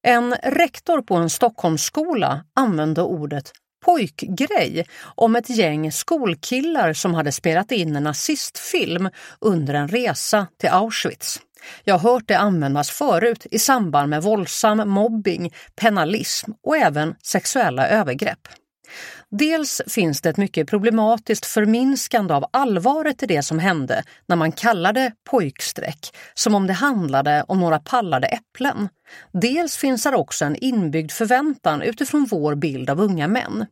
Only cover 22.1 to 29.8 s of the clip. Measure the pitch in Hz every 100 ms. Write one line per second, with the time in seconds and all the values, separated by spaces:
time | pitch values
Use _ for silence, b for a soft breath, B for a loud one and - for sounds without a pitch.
22.1 | 233 190 143 - 262 269 185 208 302 302
23.1 | - 247 151 143 160 190 165 131 - -
24.1 | b - 175 160 - 233 202 180 220 254
25.1 | 220 - 254 147 - - - - - -
26.1 | B B - 233 208 190 180 277 226 156
27.1 | 135 143 147 - 190 175 156 - 247 196
28.1 | 135 131 226 _ - 262 - 202 B B
29.1 | B B 180 226 302 330 -